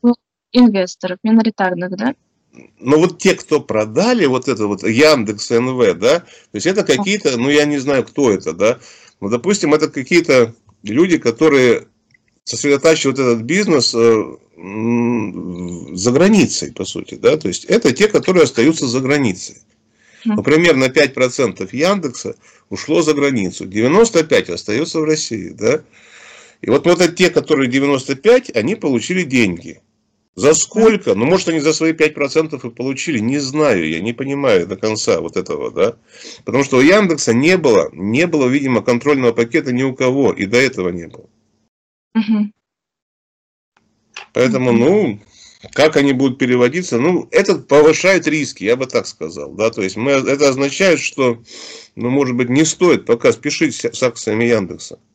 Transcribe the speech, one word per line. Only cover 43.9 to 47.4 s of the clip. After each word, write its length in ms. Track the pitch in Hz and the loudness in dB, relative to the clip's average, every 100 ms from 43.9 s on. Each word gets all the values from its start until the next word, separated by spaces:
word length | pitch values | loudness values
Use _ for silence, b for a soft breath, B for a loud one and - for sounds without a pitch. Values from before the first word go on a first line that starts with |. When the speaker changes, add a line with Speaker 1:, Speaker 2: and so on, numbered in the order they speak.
| _ _ - - | _ _ -20 -10
Speaker 2:
Поэтому, 380 | - 127 127 135 | -2 0 0 2
Speaker 1:
Мгм. 80 | 117 | 2
Speaker 2:
ну, 380 | 127 208 170 107 _ b b b b | 4 2 0 -4 _ b b b b
как 240 | - 151 143 | 0 2 4
они 160 | 139 | 2
будут 240 | 127 135 127 | 2 0 0
переводиться, 600 | 127 123 123 160 180 120 | 0 2 2 0 -4 -2
ну, 280 | 147 180 - | 0 0 0
это 240 | 151 | 0